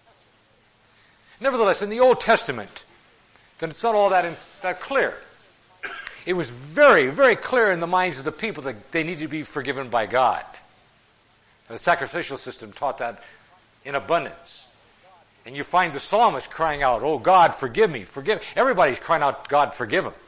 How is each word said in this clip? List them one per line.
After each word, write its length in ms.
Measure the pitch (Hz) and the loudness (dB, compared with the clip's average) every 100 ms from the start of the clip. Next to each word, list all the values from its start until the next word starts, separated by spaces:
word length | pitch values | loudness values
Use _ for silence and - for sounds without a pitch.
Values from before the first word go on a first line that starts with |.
| _ _ _ _ _ _ _ _ _ _ _ _ _ - | _ _ _ _ _ _ _ _ _ _ _ _ _ -4
Nevertheless, 400 | 262 247 202 175 | -2 2 2 2
in 80 | 202 | -2
the 100 | 226 | 4
Old 200 | 254 - | 4 4
Testament, 640 | 214 220 - 117 98 - - _ _ _ _ _ _ - | 4 2 2 -8 -10 -18 -20 _ _ _ _ _ _ -12
then 100 | 160 | -10
it's 140 | - | -4
not 120 | 233 214 | 0 2
all 140 | 196 | 4
that 160 | 185 170 | 2 0
in, 100 | 156 - - | -8 -18 -10
that 180 | 185 - | -8 -8
clear. 340 | - 269 135 - - _ _ _ _ _ - - - - 170 | -4 0 0 -4 -18 _ _ _ _ _ -14 -12 -16 -14 -6
It 80 | |
was 160 | 180 127 | -4 -4
very, 600 | 120 147 277 285 180 131 | -10 -8 6 8 8 4
very 260 | 180 262 196 | 4 4 4
clear 360 | - 247 214 | 0 2 2
in 80 | 170 | 2
the 80 | 170 | 0
minds 320 | 180 180 135 | 0 0 -2
of 60 | 139 | -6
the 60 | |
people 320 | - 220 156 | -6 -8 -6
that 280 | 131 107 - | -8 -10 -6
they 120 | 165 | -4
needed 160 | 160 160 | -4 -6
to 80 | 151 | -8
be 160 | 156 | -8
forgiven 460 | 143 147 135 131 127 | -8 -8 -6 -6 -2
by 160 | 117 104 | -2 0
God. 380 | 123 120 87 - - _ _ _ _ _ _ _ _ _ _ _ | 2 2 0 -8 -20 _ _ _ _ _ _ _ _ _ _ _
And 80 | 113 | -4
the 40 | |
sacrificial 580 | 175 170 131 170 147 131 | 0 0 -2 -6 -8 -8
system 340 | 127 - 107 | -10 -12 -16
taught 260 | - 139 120 | -8 -6 -6
that 240 | 120 101 - - _ _ _ _ | -10 -10 -20 -20 _ _ _ _
in 120 | 135 139 | -8 -8
abundance. 720 | - 170 117 - - - - _ _ _ _ _ _ _ 117 | -2 -2 -4 -14 -18 -18 -20 _ _ _ _ _ _ _ -14
And 100 | 139 | -10
you 80 | |
find 300 | - 180 170 | -2 0 0
the 60 | 139 | -4
psalmist 520 | - 208 226 135 - | -2 4 4 2 -8
crying 320 | - 160 143 | -4 -2 0
out, 180 | 135 113 | 0 0
"Oh 160 | 139 139 | 0 0
God, 360 | 160 185 160 | 6 6 6
forgive 360 | - 127 147 214 | 4 -4 2 2
me, 140 | 127 | 0
forgive." 400 | 90 139 156 214 - 196 | -10 -8 -4 -4 -4 0
Everybody's 440 | 262 185 151 117 | 2 4 2 2
crying 240 | - 160 | 0 2
out, 240 | 143 - - | 2 -2 -2
"God, 260 | 143 139 | 0 0
forgive 300 | - 117 170 120 | -2 -2 -2 -4
him." 80 | - | -12